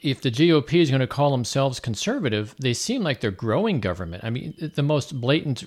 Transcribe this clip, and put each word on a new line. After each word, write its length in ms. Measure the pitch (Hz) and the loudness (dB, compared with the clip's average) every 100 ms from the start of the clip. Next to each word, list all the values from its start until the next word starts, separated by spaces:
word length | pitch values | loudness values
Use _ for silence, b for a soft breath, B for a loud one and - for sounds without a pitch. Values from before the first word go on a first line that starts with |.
if 180 | 151 131 | -4 -2
the 100 | 135 | -2
G 200 | 117 170 | 2 6
O 80 | 156 | 4
P 200 | 139 170 | 4 2
is 100 | 160 | 4
gonna 160 | 131 127 | 4 0
call 240 | - 143 | 2 2
themselves 480 | 135 117 139 135 123 | 2 -2 0 0 -2
conservative, 760 | - 104 - 269 147 107 107 - | -6 -4 -2 -2 0 0 -2 -4
they 160 | 131 | -2
seem 280 | 120 - 254 | -2 -2 -2
like 180 | 175 127 | -2 -2
they're 100 | 113 | -4
growing 500 | 95 113 127 220 165 | -2 0 0 2 0
government. 440 | 101 87 85 90 | -2 -4 -6 -8
I 60 | 113 | -6
mean, 220 | 120 147 | -6 -6
th-, 200 | - 151 | -8 -6
the 80 | - | -2
most 380 | 143 151 - 135 | 2 2 -2 -4
blatant 420 | 120 156 147 123 | 0 0 0 -4